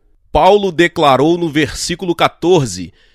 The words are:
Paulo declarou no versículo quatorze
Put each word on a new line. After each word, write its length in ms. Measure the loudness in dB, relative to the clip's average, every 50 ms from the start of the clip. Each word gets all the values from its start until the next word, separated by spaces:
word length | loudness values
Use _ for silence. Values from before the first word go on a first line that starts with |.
| _ _ _ _ _ _
Paulo 400 | -2 2 4 4 4 2 2 -2
declarou 680 | -2 0 -2 0 0 0 2 2 2 4 2 2 0 0
no 120 | -2 -4
versículo 680 | -2 -2 -2 -2 -4 -8 -8 -8 -8 -8 -6 -6 -2
quatorze 760 | -2 -2 -2 -2 -2 0 2 2 2 0 -2 -6 -10 -14 -16 -18 _ _ _